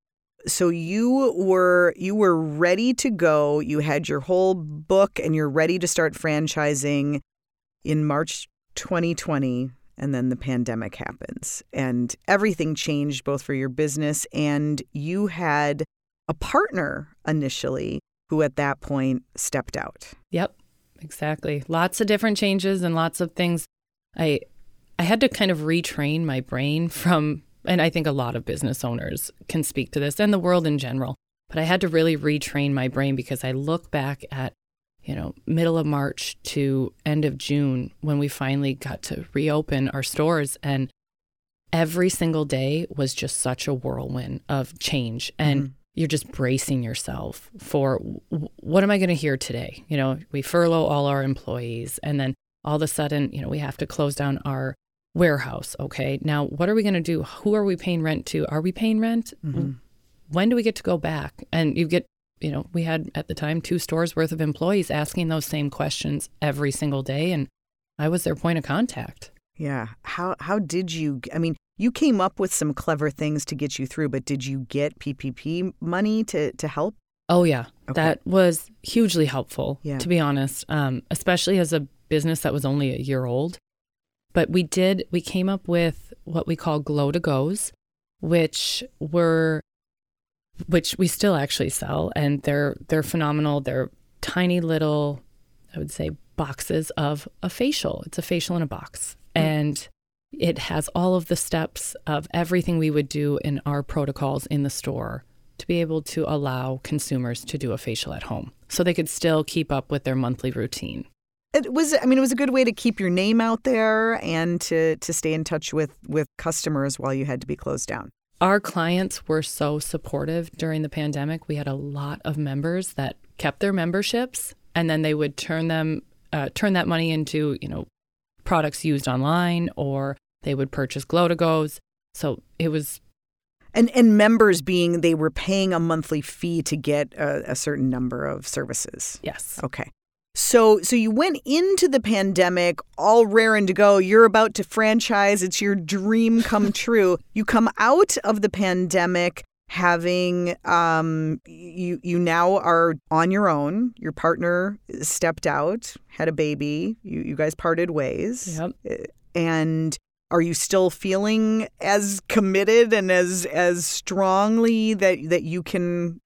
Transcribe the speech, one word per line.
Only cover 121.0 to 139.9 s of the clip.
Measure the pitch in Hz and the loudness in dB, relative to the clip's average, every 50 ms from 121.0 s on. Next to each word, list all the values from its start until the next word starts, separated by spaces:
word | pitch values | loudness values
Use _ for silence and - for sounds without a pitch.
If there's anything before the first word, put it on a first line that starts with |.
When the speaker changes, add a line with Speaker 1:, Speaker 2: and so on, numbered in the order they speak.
| 151 151 139 143 139 147 160 160 - | -4 -2 -2 -2 -4 -4 -6 -6 -6
Speaker 2:
We | - 151 | -6 -6
had | 147 143 143 | -4 -4 -4
a | 135 | -6
lot | 139 143 143 139 143 143 143 147 - - | -6 -6 -8 -8 -8 -6 -8 -8 -8 -6
of | - 147 | -6 -4
members | 151 151 143 135 139 143 165 175 185 185 - - | -2 -2 -2 -2 -2 -2 -2 -2 -2 -4 -6 -6
that | - 139 - - - - - - - | -6 -6 -6 -6 -10 -20 -20 -12 -4
kept | - 151 - - | -4 -4 -2 0
their | - 202 196 | -2 0 0
memberships, | 190 165 170 170 196 202 - - 233 247 254 247 - - - - _ _ - _ | 0 0 0 0 -2 -2 0 -2 -2 -2 -4 -6 -10 -10 -10 -12 _ _ -6 _
and | 170 170 160 | 0 0 2
then | 156 156 156 | 2 2 2
they | 156 151 | 0 0
would | 151 151 147 143 | 0 0 -2 -2
turn | - - - 165 160 160 165 | -8 -6 -4 -2 -2 0 0
them, | 160 160 160 160 156 - - _ _ _ _ _ - | 0 0 0 -2 -2 -4 -6 _ _ _ _ _ -4
uh, | 151 139 143 - | -4 -4 -4 -4
turn | - - 208 190 | 0 0 2 2
that | 180 165 175 | 2 2 2
money | 175 165 165 165 160 | 0 0 0 0 0
into, | 156 156 - - 156 151 151 139 - - | -2 -2 -2 -2 -2 0 0 -2 -4 -6
you | 147 | -8
know, | 160 - - - _ _ _ _ _ _ _ _ _ _ - | -8 -8 -10 -10 _ _ _ _ _ _ _ _ _ _ -2
products | - 185 165 151 147 147 - - | 0 2 2 2 0 -4 -2 -2
used | 160 147 139 135 | 0 0 0 0
online, | - 123 127 131 147 165 175 175 175 170 170 170 165 - | 0 0 0 2 2 2 2 2 2 0 0 -2 -2 -4
or | - 151 139 135 135 135 139 139 - _ _ _ _ - | -4 -4 -4 -2 -2 -4 -4 -6 -8 _ _ _ _ -6
they | 143 139 | -4 -2
would | 135 139 135 - | -2 -2 -4 -2
purchase | - 135 131 - 143 135 | -4 -4 -4 -4 -8 -6
Glow | - - 170 175 170 | 0 2 2 4 2
to | 170 | 2
Goes. | 160 170 165 160 160 156 151 - - _ _ _ _ _ _ _ | 2 2 2 2 2 0 -2 -6 -12 _ _ _ _ _ _ _
So | - - 147 117 - _ _ _ _ | -4 -4 -4 -4 -4 _ _ _ _
it | 165 165 | -4 -2
was | 151 156 147 - - - _ _ _ _ _ _ _ _ _ _ _ _ _ - - | 0 -2 -4 -4 -10 -14 _ _ _ _ _ _ _ _ _ _ _ _ _ -4 4
Speaker 1:
And, | 220 233 240 | 4 4 6
and | - 254 240 226 214 208 | 8 8 8 8 10 8
members | 208 214 226 226 220 208 185 151 | 8 8 6 6 4 4 4 4
being, | 139 190 185 180 175 170 170 170 | 2 0 2 2 2 2 2 2
they | 165 170 165 | 4 2 4
were | 156 156 160 | 4 0 -2
paying | 151 - - - 190 196 190 190 180 | -2 -2 -4 -2 0 0 2 2 2
a | 165 | 0
monthly | 165 165 165 160 156 - 160 151 | 2 2 0 -2 -2 -2 -4 -4
fee | 139 - - - - 175 170 165 151 | -4 -8 -10 -6 -4 -2 -2 -2 -2
to | - 156 | -2 -4
get | 156 - - 147 147 147 - - | -2 0 0 0 0 0 -2 -4
a, | - 151 143 143 147 - - 135 | -4 -4 -2 -2 -4 -4 -4 -6
a | |
certain | - - 156 147 139 131 131 | -4 -2 -4 -2 0 0 0
number | 127 127 127 123 123 123 143 | 0 0 -2 -4 -4 -4 -4
of | 143 139 - - | -6 -6 -6 -8
services. | - - 147 135 - - - - - - - - - - - - | -8 -6 -6 -6 -4 -4 -6 -6 -8 -8 -10 -10 -10 -10 -10 -12
Speaker 2:
Yes. | - 143 - - - - - - | -12 -10 -10 -12 -12 -10 -8 -8
Speaker 1:
Okay. | - - - - - | -8 -6 -8 -10 -12